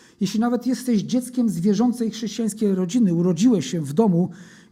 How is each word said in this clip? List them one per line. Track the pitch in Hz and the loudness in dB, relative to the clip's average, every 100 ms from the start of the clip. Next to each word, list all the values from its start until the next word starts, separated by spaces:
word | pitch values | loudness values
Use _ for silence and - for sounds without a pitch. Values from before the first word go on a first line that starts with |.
| - - | -16 -6
Jeśli | 196 214 | -4 0
nawet | 240 240 247 | 0 0 -2
jesteś | 254 - 214 | -4 0 0
dzieckiem | 147 247 254 254 233 | 0 -2 -2 -2 -2
z | 165 | 0
wierzącej | 196 196 247 233 226 | 0 2 2 0 -4
chrześcijańskiej | - 226 - 226 208 208 185 | -4 -8 -4 -4 -2 0 0
rodziny, | 180 247 202 | 0 2 2
urodziłeś | 165 175 160 247 202 135 | 2 2 4 4 2 0
się | 175 | -4
w | 139 | -4
domu | 151 220 170 185 - - - - | 0 2 2 0 -6 -20 -20 -8